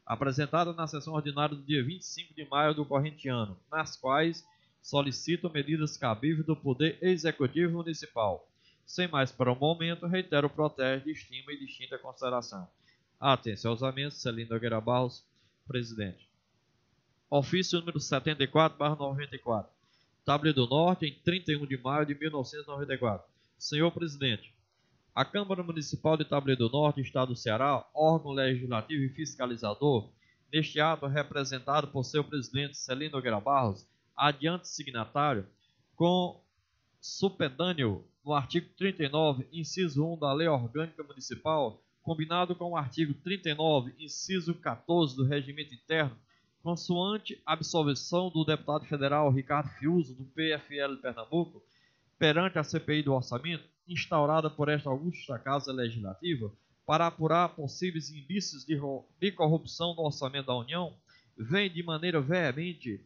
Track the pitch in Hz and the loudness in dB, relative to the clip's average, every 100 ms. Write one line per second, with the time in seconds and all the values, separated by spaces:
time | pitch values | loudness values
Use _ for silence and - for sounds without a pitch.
0 | - 113 139 131 143 160 170 170 156 151 | -8 -2 0 0 0 2 0 -2 -6 -8
1 | 160 156 143 143 151 143 139 147 123 180 | -6 -4 -4 -2 -2 -2 -2 0 0 -4
2 | - 165 170 156 135 139 151 147 143 139 | -12 -14 -14 -14 -2 2 2 2 0 0
3 | 151 147 135 123 104 87 _ 156 151 - | 0 -4 -4 -2 -2 -6 _ -6 -6 -4
4 | 131 143 165 165 - _ _ _ - 143 | 0 2 2 0 -12 _ _ _ -2 0
5 | 139 123 156 175 175 151 139 156 151 - | 0 -2 -2 -2 0 -2 -2 0 -2 -2
6 | 127 107 147 156 156 151 143 127 156 - | -2 0 0 0 0 0 0 2 2 2
7 | 180 175 160 - 131 151 175 170 165 156 | 2 2 0 2 0 2 2 0 -4 -8
8 | - 120 104 87 - _ _ _ - - | -6 0 0 0 -8 _ _ _ -8 -2
9 | 180 147 131 - 123 127 147 165 165 170 | 0 2 0 2 2 4 2 2 -2 -2
10 | 175 185 180 147 143 - 151 143 131 135 | 0 -2 2 2 2 2 0 2 0 0
11 | 147 151 - 127 139 143 135 - 127 131 | -2 -8 -12 -16 -14 -12 -12 -14 -10 -10
12 | 131 127 127 123 117 98 90 _ _ _ | -10 -6 -2 -2 -4 -10 -14 _ _ _
13 | _ _ 139 127 117 101 113 117 131 131 | _ _ 2 2 0 -2 -2 0 -2 -2
14 | 143 139 127 113 113 113 117 110 113 123 | -6 -4 -4 -4 -4 -2 0 0 2 2
15 | 123 - _ _ _ _ - 127 117 110 | 2 -4 _ _ _ _ -8 -6 -6 -6
16 | 101 - _ _ _ _ _ _ _ _ | -6 -8 _ _ _ _ _ _ _ _
17 | _ _ _ 143 131 185 180 170 170 156 | _ _ _ 0 2 0 2 -2 -2 -4
18 | - 139 156 143 135 156 160 - 147 151 | -2 0 0 0 2 4 4 4 -2 0
19 | 139 139 143 131 123 110 - _ _ _ | -2 -4 -8 -8 -2 -2 -2 _ _ _
20 | _ _ - 147 156 135 120 143 175 180 | _ _ 0 2 4 4 4 4 4 2
21 | 151 - - 180 160 147 143 131 127 147 | -2 -2 -2 0 -2 -2 -2 -4 0 2
22 | 147 143 156 147 123 151 147 139 139 131 | 0 0 -4 -4 -6 -8 -10 -8 -4 0
23 | 120 98 - _ _ _ - 147 170 170 | 0 0 -6 _ _ _ -4 2 2 2
24 | 170 143 135 107 - _ _ _ _ _ | -6 -2 -2 -2 -6 _ _ _ _ _
25 | _ - 139 202 202 185 170 165 143 - | _ -2 -2 -2 -2 -4 -4 -6 -6 -2
26 | 156 156 151 143 135 127 113 147 151 139 | 2 2 2 0 2 2 2 4 2 2
27 | 131 135 127 117 117 107 139 127 - 151 | -2 0 0 -2 0 2 2 2 -2 4
28 | 156 160 143 135 131 127 127 113 - 151 | 6 6 2 0 2 0 0 -2 -2 -2
29 | 135 143 147 - 123 117 107 104 147 120 | -2 -2 -8 -4 -4 -2 -4 0 4 4
30 | - _ _ _ _ 156 151 147 156 156 | 0 _ _ _ _ -2 0 2 2 2
31 | 139 143 139 147 131 131 131 151 143 139 | 0 -2 -2 -2 -2 -4 0 0 0 -4
32 | 123 151 139 147 117 135 143 - - 127 | 0 0 0 -4 -4 -4 -4 -8 -6 -4
33 | 151 139 123 104 113 139 117 95 - _ | -2 -2 0 0 4 4 4 0 -10 _
34 | _ - 147 139 156 180 - - 139 120 | _ 0 2 2 -2 -2 -6 -12 -8 -6
35 | 110 143 147 110 95 _ _ _ _ - | -2 2 2 2 -2 _ _ _ _ 2
36 | 170 180 180 - _ _ _ _ _ _ | 4 4 2 -6 _ _ _ _ _ _
37 | - - 190 190 151 131 180 165 117 95 | -14 0 0 2 -2 0 -2 2 2 0
38 | - _ 143 147 123 170 - - 190 190 | -6 _ -2 0 2 -2 -4 -2 -2 0
39 | 139 151 156 131 - 165 151 190 175 139 | 0 4 4 2 -4 -8 -6 -2 0 2
40 | 160 165 143 143 165 139 117 143 160 - | 0 0 0 2 2 2 0 -4 -6 -8
41 | 147 135 - - 156 156 120 - _ _ | -16 -14 -12 -6 -2 0 0 -4 _ _
42 | - 156 156 175 180 175 175 170 131 - | -4 -4 0 0 0 -2 -4 -4 -4 -2
43 | 151 139 180 196 165 151 160 147 123 - | -2 -2 -4 -4 -4 0 4 4 2 -8
44 | 151 - - 190 165 170 147 117 - 175 | -14 -12 -2 -2 0 -2 -4 -6 2 4
45 | 151 127 131 147 131 147 147 - - 160 | 4 2 2 0 -4 -10 -12 -14 -2 0
46 | 139 117 _ _ _ _ 170 170 - 175 | 0 -4 _ _ _ _ -4 -4 0 0
47 | 190 208 - - - 160 151 170 147 131 | 0 -2 -6 -10 -2 -2 0 2 2 0
48 | - 175 185 160 156 151 - 151 135 147 | 0 0 0 0 2 0 0 -4 -2 -2
49 | 139 147 147 131 131 143 139 - 143 175 | 2 4 4 4 2 -2 -2 -2 2 2
50 | 131 127 131 156 160 151 - 143 139 135 | 2 -6 -12 -4 -2 -2 -4 -4 -4 -4
51 | 127 117 113 170 165 - _ _ _ _ | -6 -8 -2 0 0 -6 _ _ _ _
52 | _ _ 160 151 185 170 143 160 156 151 | _ _ 4 4 2 0 -2 -4 0 0
53 | 139 131 - 120 165 165 - _ - 175 | 2 0 0 -6 -6 -8 -10 _ -10 -8
54 | - 160 147 160 156 151 147 147 143 131 | 0 2 4 4 2 0 2 2 0 -2
55 | 175 - - 117 135 139 139 131 117 113 | -4 -6 -8 -8 -2 -2 -2 -4 -2 -4
56 | 98 95 175 139 104 - _ _ - 156 | -8 -6 -4 -2 -4 -10 _ _ 0 2
57 | 170 170 156 165 170 165 139 - 185 165 | 2 2 2 4 2 -2 -8 -4 -4 -4
58 | 139 151 139 196 - 143 139 147 143 135 | -8 -14 -6 -4 -4 -8 -4 -2 -2 -6
59 | - _ 202 - 156 160 - - 170 165 | -10 _ -2 2 4 4 0 -6 -4 -2
60 | 151 143 135 139 135 123 120 170 170 - | -2 -2 -4 -4 -2 -4 -2 -6 -6 -10
61 | _ _ _ - 113 190 202 165 170 156 | _ _ _ -12 0 0 0 -2 -4 -2
62 | 175 165 135 180 160 139 175 156 123 98 | 0 0 2 2 2 0 -6 -6 -8 -8